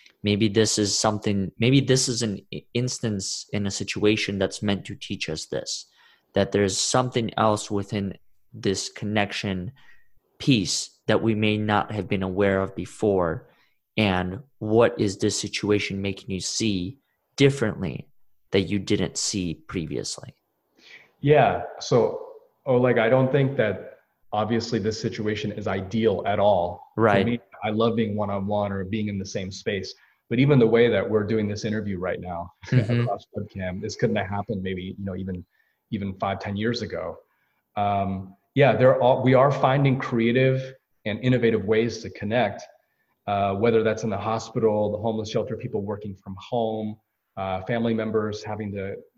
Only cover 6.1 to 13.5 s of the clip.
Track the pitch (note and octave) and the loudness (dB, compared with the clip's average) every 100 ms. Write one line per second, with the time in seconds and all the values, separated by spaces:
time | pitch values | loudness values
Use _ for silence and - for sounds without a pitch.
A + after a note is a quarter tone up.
6.1 | _ _ - G2 G2+ G2+ F#2+ - C3 B2+ | _ _ -2 0 2 2 0 0 0 0
7.1 | B2 A2+ - A2 G#2+ - G2+ G2 G#2+ G2 | -2 -2 2 2 2 -2 -4 -4 -4 -4
8.1 | - _ _ _ A2 G#2+ F#2+ - - G#2 | -8 _ _ _ -6 -2 -2 -4 -8 -4
9.1 | G#2 G2+ - G#2 F#2+ F2+ - - - - | -2 -2 -4 -4 -4 -6 -12 -20 -20 -20
10.1 | - _ - - B2 F2 - - _ - | -20 _ -6 2 2 2 -4 -6 _ 0
11.1 | A2 A2+ G#2+ G#2+ G#2+ G#2+ G#2 - G#2+ F2+ | 2 2 2 2 2 2 2 0 -4 -4
12.1 | G2+ F#2+ F#2 G2+ F#2+ F#2+ - F2+ - A2 | -2 -2 0 2 2 0 -6 -10 -2 0
13.1 | F#2+ E2+ E2 - | 2 2 -2 -8